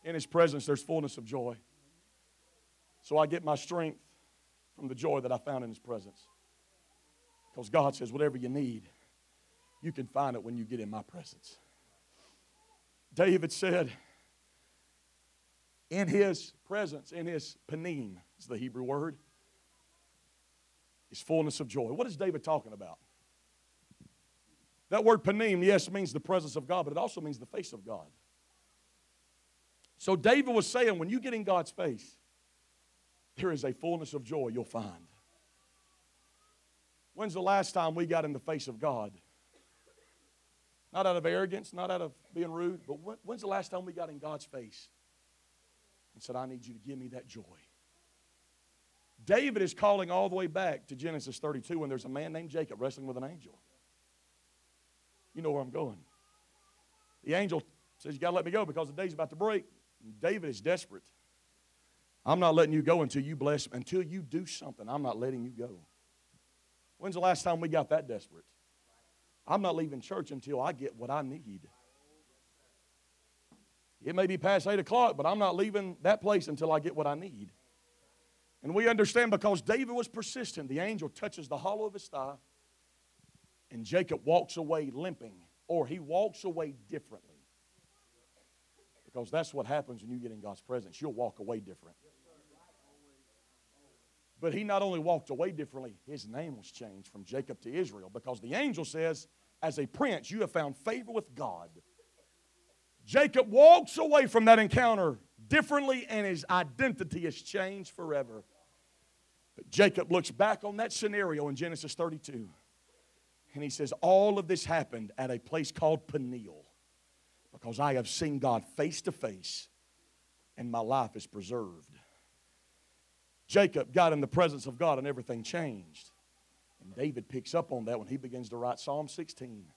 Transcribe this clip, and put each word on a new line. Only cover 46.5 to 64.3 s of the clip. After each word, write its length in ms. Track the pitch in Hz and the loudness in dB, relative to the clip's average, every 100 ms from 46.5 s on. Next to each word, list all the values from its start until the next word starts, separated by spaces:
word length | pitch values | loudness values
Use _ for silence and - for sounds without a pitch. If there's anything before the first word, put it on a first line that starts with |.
| 127 117 | -12 -16
you 100 | 113 | -18
to 40 | |
give 180 | 107 135 | -14 -14
me 120 | 127 | -12
that 180 | 123 - | -16 -16
joy"? 140 | 113 101 - _ _ _ _ _ _ _ _ _ _ _ _ _ _ _ _ 113 | -20 -20 -20 _ _ _ _ _ _ _ _ _ _ _ _ _ _ _ _ 4
David 380 | 208 277 214 | 4 6 2
is 100 | 185 | 0
calling 380 | - 208 202 185 | 2 4 4 2
all 180 | 180 196 | 0 0
the 60 | 185 | 0
way 120 | 180 | -2
back 400 | 165 185 151 - | -2 -2 -4 -8
to 80 | 135 | -8
Genesis 440 | 160 156 131 127 | -6 -6 -8 -8
thirty-two 400 | 151 139 - 170 | -6 -6 -6 -6
when 100 | 147 | -4
there's 160 | 131 127 | -6 -6
a 40 | |
man 220 | 131 160 | -8 -6
named 200 | 160 165 | -8 -8
Jacob 280 | 156 156 107 | -6 -6 -4
wrestling 260 | 131 135 135 | -6 -6 -10
with 100 | 127 | -8
an 80 | 135 | -10
angel. 340 | 170 - - _ _ _ _ _ _ _ _ _ _ _ _ _ _ _ _ _ | -12 -20 -20 _ _ _ _ _ _ _ _ _ _ _ _ _ _ _ _ _
You 100 | 202 | -6
know 80 | 160 | -2
where 100 | 143 | -2
I'm 80 | 127 | -4
going. 300 | 147 143 98 71 _ _ _ _ _ _ _ _ _ _ _ | -6 -6 -8 -20 _ _ _ _ _ _ _ _ _ _ _
The 120 | - 165 | -4 -2
angel 260 | 202 151 - _ _ _ | 0 -4 -6 _ _ _
says, 160 | 147 | -14
"You 60 | 143 | -4
gotta 160 | 170 180 | -2 0
let 100 | 170 | 0
me 40 | |
go 160 | 202 190 | -2 -2
because 220 | 147 151 | -4 -6
the 60 | |
day's 200 | 147 190 | -6 -8
about 160 | 156 156 | -4 -8
to 40 | 156 | -2
break." 300 | 214 208 - _ _ _ | -2 -2 -6 _ _ _
And 160 | 113 107 | -20 -6
David 300 | 160 208 165 | -4 -2 -6
is 120 | 107 | -6
desperate. 420 | 113 175 - 98 _ _ _ _ _ _ _ _ _ _ _ _ - | -2 -2 -4 -20 _ _ _ _ _ _ _ _ _ _ _ _ 0
"I'm 140 | 165 | 4
not 160 | 175 156 | 6 6
letting 180 | 151 | 6
you 80 | 156 | 4
go 200 | 151 170 | 4 2
until 200 | 143 143 | 2 -2
you 120 | 139 156 | -4 -2
bless, 320 | 139 147 - | 0 0 -4
until 340 | 123 127 185 | -10 -4 -4
you 200 | 170 185 | -2 -8
do 240 | 147 | -6